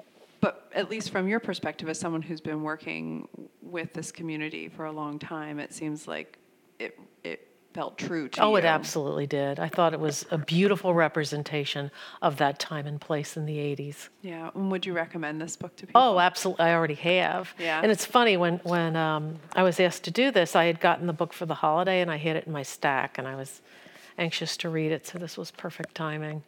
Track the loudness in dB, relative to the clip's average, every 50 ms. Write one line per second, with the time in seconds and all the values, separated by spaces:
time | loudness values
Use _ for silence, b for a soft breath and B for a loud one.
0 | -14 _ _ _ -20 -20 _ _ 0 0 0 -2 -8 -8 -4 -4 -4 -4 -4 -6
1 | -6 -4 -2 -2 0 0 0 0 -2 -4 -6 -4 -4 -6 -6 -6 -6 -6 -6 -4
2 | -4 -4 -4 -4 -4 -6 -8 -8 -6 -6 -6 -4 -4 -4 -6 -6 -8 -8 -8 -8
3 | -6 -8 -8 -8 -10 -12 -16 -18 -20 -20 _ _ -16 -10 -8 -8 -8 -8 -8 -10
4 | -12 -12 -12 -10 -8 -8 -6 -6 -6 -6 -8 -8 -12 -12 -10 -10 -10 -8 -8 -8
5 | -8 -8 -8 -10 -10 -10 -10 -8 -8 -8 -8 -10 -10 -10 -10 -8 -8 -6 -6 -8
6 | -8 -8 -8 -8 -10 -12 -16 -20 _ _ _ _ _ _ _ -10 -10 -10 -10 -14
7 | -20 -20 _ _ -10 -10 -10 -10 -12 -18 _ _ _ _ -8 -6 -6 -6 -6 -8
8 | -6 -4 -4 -4 -4 -4 0 2 4 6 6 6 6 6 6 4 2 -2 -2 -2
9 | -2 0 -2 -2 -2 -2 0 0 0 0 0 -2 -4 -2 2 4 4 4 4 2
10 | 0 -2 -2 -2 -4 -4 -4 -4 -2 0 4 4 6 6 4 4 2 2 4 6
11 | 4 4 4 0 -2 -2 -2 -4 -4 -4 -2 -2 -2 -2 -4 -4 -6 -8 B B
12 | B B B B 0 0 2 2 2 2 2 0 -4 -6 -6 -6 -6 -6 -6 -8
13 | -4 -2 -2 -2 -2 -4 -6 -6 -4 -4 -4 -2 -2 -2 -4 -4 -6 -8 -10 -12
14 | -16 -20 -18 _ -12 -12 -10 -10 -10 -8 -4 -2 -2 0 0 0 -2 -2 -2 -2
15 | -2 -2 -4 -6 -4 -4 -4 -6 -6 -8 -8 -10 -10 -12 -12 -14 -4 2 6 6
16 | 6 6 6 6 4 4 4 2 0 0 2 4 4 6 6 4 4 2 0 0
17 | 2 2 4 4 4 2 0 -2 -4 -6 -10 -6 -4 -2 0 2 4 4 4 2
18 | 2 4 4 6 6 8 6 6 4 2 2 0 0 0 0 2 2 2 2 2
19 | 2 2 2 2 0 -4 -8 -10 -12 -2 2 4 4 4 6 6 4 4 2 0
20 | -6 -4 0 2 2 4 6 4 4 6 6 6 6 6 4 4 4 4 4 4
21 | 0 -2 -2 -2 -2 -4 -4 -6 -6 -4 -2 0 2 2 4 4 2 2 2 2
22 | 2 0 -2 -2 -2 -2 -2 -2 -2 -4 -6 -6 -6 -8 -6 -2 0 2 2 2
23 | 0 -2 -4 -6 -8 -8 -8 -8 -10 -12 -14 -18 B B B B B B B B
24 | B B B -4 -4 -2 -2 -4 -4 -4 -6 -6 -6 -4 -2 0 0 0 -2 -2
25 | -4 -8 -10 -10 -10 -10 -10 -10 -12 -12 -12 -12 -10 -10 -10 -10 -12 -10 -8 -6
26 | -6 -6 -4 -6 -6 -6 -8 -8 -8